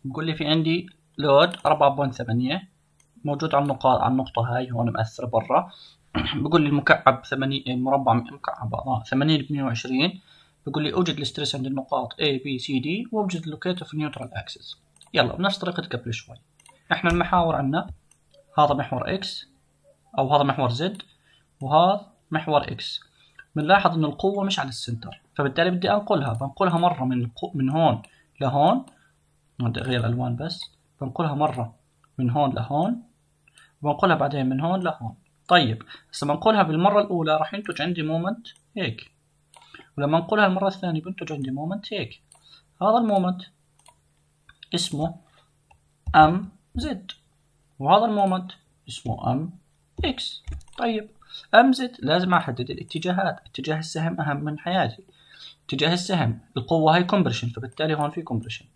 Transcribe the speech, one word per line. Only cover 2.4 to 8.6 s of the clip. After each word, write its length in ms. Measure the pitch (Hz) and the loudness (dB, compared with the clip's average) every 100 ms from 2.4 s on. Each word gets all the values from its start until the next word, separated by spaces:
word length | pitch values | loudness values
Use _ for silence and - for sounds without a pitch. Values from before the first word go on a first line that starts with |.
| 127 175 - _ _ _ _ - | 0 -4 -8 _ _ _ _ -10
موجود 300 | 143 143 156 | -6 -4 2
على 100 | 143 | 2
النقا-، 220 | 143 131 131 | 2 2 2
على 260 | 127 127 | 4 2
النقطة 440 | 131 131 117 120 123 | 0 0 -2 -2 -2
هاي 140 | 127 | -2
هون 200 | 117 117 | -2 -2
مأثر 360 | 113 110 - 123 | -2 -4 -4 -2
برا. 440 | 113 - 143 180 - - _ _ | -2 2 0 0 -14 -20 _ _
<clears throat> 280 | - - 135 | -4 -4 -4
بقول 200 | 156 160 | 2 2
لي 60 | 147 | 4
المكعب 560 | 143 143 156 143 127 | 2 4 6 4 2
ثمانية، 380 | - 135 135 139 131 | -4 -4 -2 -4 -4
مكعب، 1080 | 127 131 139 123 120 120 139 - - | -4 0 2 4 2 0 -8 -8 -6